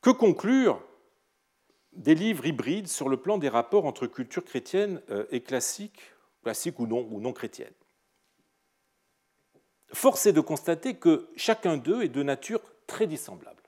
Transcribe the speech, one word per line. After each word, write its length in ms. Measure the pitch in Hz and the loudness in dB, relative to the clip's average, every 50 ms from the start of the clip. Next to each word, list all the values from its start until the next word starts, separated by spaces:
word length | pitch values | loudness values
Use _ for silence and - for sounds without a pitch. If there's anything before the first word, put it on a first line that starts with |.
que 100 | - 240 | 6 6
conclure 680 | 254 254 233 214 170 - - 196 254 269 262 208 135 90 - - - _ _ _ _ _ _ _ _ _ _ _ _ _ _ _ _ _ _ _ | 6 6 6 4 4 4 0 2 2 4 4 4 2 0 -6 -18 -20 _ _ _ _ _ _ _ _ _ _ _ _ _ _ _ _ _ _ _
des 240 | _ 185 131 143 160 | _ -6 4 4 4
livres 300 | 160 190 220 220 151 127 | 4 4 -2 -2 -2 -2
hybrides 420 | 160 160 113 - 127 160 208 208 170 | -4 -4 -4 -4 -4 -4 -4 -4 -8
sur 220 | - - 143 135 | -8 -6 -2 -2
le 80 | 135 127 | -2 -2
plan 200 | - 185 214 202 | -2 -2 -2 0
des 120 | 156 139 | 0 0
rapports 360 | 110 117 117 - - 208 175 | 0 0 0 2 2 2 2
entre 220 | 147 - - 131 113 | 2 -4 -4 -8 -8
culture 380 | - - 127 117 - - 175 | -8 -8 -12 -8 -8 -10 -10
chrétienne, 560 | - - 131 120 - - 185 208 208 185 147 - - | -6 -8 -8 -8 -4 -2 -2 -2 -2 -4 -10 -10 -6
euh, 160 | 104 101 107 - | -6 -6 -6 -4
et 120 | - 123 | -6 -8
classique, 580 | 123 - 135 127 120 - - - 202 208 _ - - - _ _ _ _ _ _ | -6 -4 -4 -4 -4 -4 -6 -8 -10 -16 _ -20 -20 -20 _ _ _ _ _ _
classique 380 | _ 120 110 - - 170 - - | _ -8 -6 -4 -6 -8 -6 -4
ou 80 | 120 110 | -4 -2
non, 180 | 113 120 123 110 | -2 -4 -4 -4
ou 80 | 110 104 | -8 -6
non 140 | 104 127 123 | -6 -6 -6
chrétienne ? 400 | - - 113 - - - - - _ _ _ _ _ _ _ _ _ _ _ _ _ _ _ _ _ _ _ _ _ _ _ _ _ _ _ _ _ _ _ _ _ _ _ _ _ _ _ _ _ _ _ - | -6 -10 -12 -12 -12 -16 -16 -18 _ _ _ _ _ _ _ _ _ _ _ _ _ _ _ _ _ _ _ _ _ _ _ _ _ _ _ _ _ _ _ _ _ _ _ _ _ _ _ _ _ _ _ -12
Force 320 | - - 269 269 - - | 2 4 4 4 6 4
est 60 | 208 | 4
de 80 | 185 151 | 6 4
constater 540 | 151 - 156 - - - 165 165 - 262 233 | 4 2 -2 -6 -2 -2 -2 -2 -2 -8 -8
que 340 | - - 175 160 - - - - | 2 6 6 6 6 2 -8 -12
chacun 400 | - - - 220 214 - 190 165 | -6 0 0 0 0 2 -2 -2
d'eux 280 | 143 120 139 185 240 226 | -2 0 -2 0 0 0
est 60 | 156 | -2
de 140 | 117 135 143 | -2 -2 -2
nature 380 | 139 139 135 - - 214 214 - - _ _ _ - | -2 -2 -4 -4 -6 -6 -6 -6 -8 _ _ _ -14
très 200 | - - 214 202 | -4 -2 -2 -2
dissemblable. 540 | 156 - - - - 85 - - - _ _ | -2 -8 -10 -12 -16 -18 -18 -20 -20 _ _